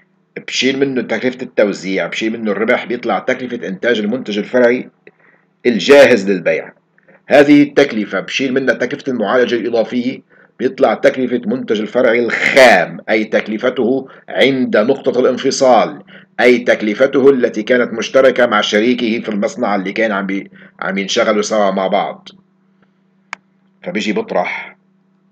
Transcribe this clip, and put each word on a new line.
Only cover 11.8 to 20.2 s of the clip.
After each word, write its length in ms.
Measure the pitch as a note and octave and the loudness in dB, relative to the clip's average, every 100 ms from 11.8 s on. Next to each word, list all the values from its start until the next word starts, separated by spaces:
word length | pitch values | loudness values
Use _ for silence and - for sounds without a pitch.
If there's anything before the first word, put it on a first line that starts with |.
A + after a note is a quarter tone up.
الفرعي 440 | G#2 A#2+ B2 A#2+ | -2 0 2 2
الخام، 760 | A#2 - - C3+ B2+ F#2+ E2 E2 - | 0 -2 0 6 6 6 2 -6 -4
أي 140 | A2 | -2
تكلفته 840 | G#2+ A2 - G#2+ B2 B2+ A2+ C3+ - - - | 0 -2 -4 -4 -4 -2 -2 -2 -4 -18 -10
عند 480 | - B2 C3+ B2 G#2+ | 0 0 2 0 2
نقطة 440 | A2+ C#3+ C3 A#2 | 2 0 0 0
الانفصال، 840 | C3 B2 C3+ C3 C3 A2+ F2 - - - _ - | 0 0 -2 0 4 4 2 -4 -18 -20 _ 0
أي 180 | A#2+ B2 | 2 2
تكلفته 720 | - A2 G#2+ G2+ C3+ C#3+ C#3 | 2 0 -2 0 0 4 4
التي 320 | C3 A#2 G2 | 4 0 -2
كانت 300 | G#2 B2 A#2 | -2 0 0
مشتركة 540 | A2+ G#2 C3+ C3 B2 A#2+ | -4 0 4 4 4 2
مع 140 | G#2 | 2
شريكه 600 | G#2 G#2+ A#2 B2 A#2 A2+ | 0 0 2 0 -2 -4
في 80 | G#2+ | -4
المصنع 460 | G2+ A2 B2 A2+ | -4 -4 -4 -4
اللي 180 | G2+ F#2 | -2 -4
كان 200 | G2 A2 | -2 -2
عم 140 | G2 | -2